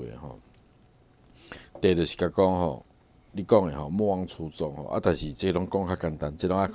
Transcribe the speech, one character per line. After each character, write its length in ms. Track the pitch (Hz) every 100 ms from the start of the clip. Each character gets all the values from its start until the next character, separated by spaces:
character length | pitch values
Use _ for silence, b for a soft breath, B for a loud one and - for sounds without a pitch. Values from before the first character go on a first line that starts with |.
的 120 | 60 62
吼。 200 | 73 55 - - _ _ _ _ _ _ - B B B B -
第 120 | 95
就 140 | 85 82
是 100 | -
甲 120 | 87
讲 180 | 90 95
吼， 380 | 90 87 65 - _ _ _ _
你 100 | 98
讲 240 | 90 110 87
的 100 | 71
吼， 140 | 73
莫 200 | 95 104
忘 140 | 92
初 240 | 87 - 80
衷 260 | - 78 71
吼。 80 |
啊， 160 | 50 101
但 120 | 95
是 180 | 82 76
这 180 | 69 95
拢 180 | 87 92
讲 200 | 98 90
较 80 | 90
简 200 | 82 76
单， 180 | 73 76
这 100 | 90
拢 100 | 95
爱， 140 | 98